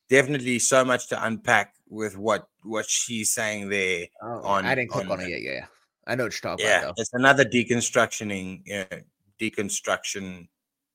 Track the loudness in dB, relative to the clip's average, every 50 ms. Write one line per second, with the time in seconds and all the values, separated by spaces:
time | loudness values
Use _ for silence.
0 | _ _ 4 4 6 4 0 -2 0 0 0 2 2 4 4 4 6 4 2 0
1 | -2 -4 -6 -4 -2 -4 -4 -2 2 4 4 4 4 0 _ _ _ _ -8 -6
2 | -6 -6 -6 -4 0 0 0 0 0 _ _ _ -12 -6 -6 -4 -2 -2 -2 -2
3 | -2 -2 -4 -4 -2 -2 -2 0 -2 -2 -4 -4 -4 -4 -2 0 0 0 0 -2
4 | -4 -8 _ -14 -12 -10 -10 -6 -2 0 0 0 2 0 0 0 -2 -2 -4 -6
5 | -4 -2 -4 -4 -4 -6 -6 -6 -6 -6 -8 -8 -10 -14 _ _ _ _ _ _
6 | _ -4 -4 -2 -2 -4 -4 -6 -6 -6 -4 -2 0 2 2 2 2 0 -4 -6
7 | -6 -4 0 4 6 6 8 8 6 4 4 2 2 2 0 0 0 2 2 2
8 | 2 2 0 -4 -6 -6 -6 -6 -6 -8 -10 -12 -12 -8 -8 -8 -6 -8 -10 -14
9 | -14 _ _ _ _ _ _ -6 -6 -4 -2 -4 -4 -4 -4 -4 -2 0 -2 -2
10 | -2 -6 -8 -8 -8 -10 -12 -14 -18 -20 _ _ _ _ _ _ _ _ _